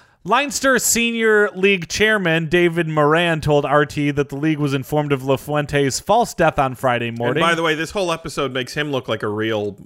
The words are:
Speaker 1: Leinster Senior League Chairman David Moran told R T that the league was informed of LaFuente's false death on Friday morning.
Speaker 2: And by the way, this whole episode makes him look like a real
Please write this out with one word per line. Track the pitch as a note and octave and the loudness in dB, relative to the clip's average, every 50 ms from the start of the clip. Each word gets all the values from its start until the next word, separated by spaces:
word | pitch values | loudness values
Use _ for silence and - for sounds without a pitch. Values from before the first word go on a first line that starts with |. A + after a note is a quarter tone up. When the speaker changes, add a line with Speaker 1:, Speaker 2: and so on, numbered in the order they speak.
| _ _ _ _ - | _ _ _ _ -4
Speaker 1:
Leinster | F3 A3+ C4 C#4+ C#4 - - C4 C4+ B3+ G#3+ | -2 0 0 0 -2 -2 0 2 2 2 2
Senior | - - - A#3 A#3 A#3 A#3 A#3 A3+ A3 G#3+ G#3 G#3 F#3+ F3+ | 2 0 0 0 0 0 0 0 2 4 4 4 2 2 0
League | F#3 F#3+ G3+ G3 F3+ D#3+ | 2 2 2 2 0 -2
Chairman | - - - G#3 A3 A3 G#3 F#3 E3 D#3+ E3 E3 D3 | -4 -2 0 2 2 2 2 2 0 0 0 0 0
David | F3 F3 F3 E3+ D#3+ F3 E3+ D#3+ | 2 2 2 2 2 0 -2 0
Moran | D#3 D#3 D3 D3 D#3 E3+ F3 E3+ E3 D#3 | 2 2 4 4 4 2 2 2 0 0
told | - D3+ D3 D3 C#3+ | 0 2 2 2 2
R | C3 C#3+ D3 D3+ | 4 2 2 2
T | C#3 - D3+ C#3+ D3 | 2 -2 -2 -2 0
that | C#3 C#3+ C#3 - | 0 -2 -2 -2
the | C#3 | -4
league | C#3 D3+ D#3+ D#3 C#3+ | -4 -2 -2 0 0
was | D3 C#3 C#3 | 0 -2 -2
informed | C3+ B2+ - D3 D3+ D3 C#3+ | -4 -4 -2 -2 -2 0 0
of | C#3+ B2+ | -2 -2
LaFuente's | C3 C#3 C3+ - - D3 D3 D3+ C#3+ - D3 C#3+ C#3+ C3+ - - | 0 0 0 0 -2 -4 -4 -4 -2 0 0 0 0 0 -2 -2
false | - - G#3 A#3+ A3 - - | -2 0 2 2 2 0 0
death | - E3 D#3 - D3+ | 0 0 2 2 2
on | C3+ C3 B2 | 0 -2 -2
Friday | - - B2+ A#2+ A#2+ A#2 A#2 | -2 0 0 0 0 -2 -4
morning. | A#2 A#2 A#2 B2 B2+ D#3 D#3+ | -4 -4 -2 -2 0 2 2
Speaker 2:
And | E3+ | 2
by | E3+ | 2
the | E3 | 2
way, | E3 D#3+ D#3 | 0 0 0
this | D3+ D#3+ - | -2 -4 -6
whole | - G#3 F#3 E3+ | -4 -4 -2 -2
episode | E3 D#3+ - D#3 - E3 C#3+ C3 | -4 -4 -6 -8 -6 -4 -4 -4
makes | B2 C3 B2+ - - | -4 -6 -6 -6 -6
him | D#3 D3 D3 | -6 -4 -2
look | C#3 B2+ - - | -4 -4 -4 -4
like | A2+ A2 | -4 -4
a | - G#2+ | -4 -4
real | G#2 G#2+ A2 A2 A2 G#2+ G#2 G2+ F#2+ - - | -4 -2 -2 -2 -2 -2 -4 -4 -8 -10 -14